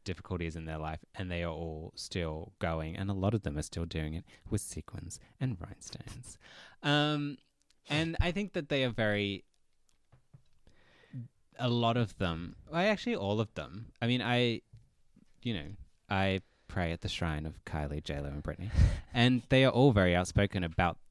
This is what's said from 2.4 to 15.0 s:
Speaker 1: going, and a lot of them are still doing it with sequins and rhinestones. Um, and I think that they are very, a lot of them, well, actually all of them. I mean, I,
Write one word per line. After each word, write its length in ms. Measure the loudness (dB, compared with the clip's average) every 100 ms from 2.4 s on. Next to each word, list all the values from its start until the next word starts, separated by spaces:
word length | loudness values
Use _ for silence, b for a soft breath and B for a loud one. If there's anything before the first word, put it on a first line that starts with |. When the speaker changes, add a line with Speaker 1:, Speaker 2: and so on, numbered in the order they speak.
| -10 -4
Speaker 1:
going, 380 | -2 -2 -4 -4
and 120 | -4
a 40 |
lot 200 | 0 2
of 100 | 2
them 140 | 0 -4
are 40 |
still 240 | -4 -4 -4
doing 280 | -4 -4
it 120 | -6 -10 B -4
with 100 | -4
sequins 640 | -4 -10 -12 -12 -12 -14 b -6
and 160 | -6 -4
rhinestones. 760 | -10 -14 -14 -14 -12 -14 -16 -20 B B B -6
Um, 540 | 2 2 2 0 -4 -8 _ _ _ _ -4
and 280 | -2 0 0
I 120 | 0
think 200 | 0 -4
that 140 | -4 -2
they 160 | 0
are 60 | 0
very, 560 | 2 2 2 0 -2 -10 _ _ _ _ _ _ -20 _ -20 _ -20 -20 B B B B -14 -14 _ _ -4
a 100 | 0
lot 260 | 4 4 4
of 200 | 0 0
them, 380 | -2 -2 -6 -12 -6
well, 120 | 0
actually 340 | 2 2 -2 -2
all 240 | 0 0
of 140 | 0 -6
them. 320 | -10 -12 -16 -4
I 60 | 0
mean, 140 | 0
I, 400 | 2 2 2 0 -6 -20 -20 _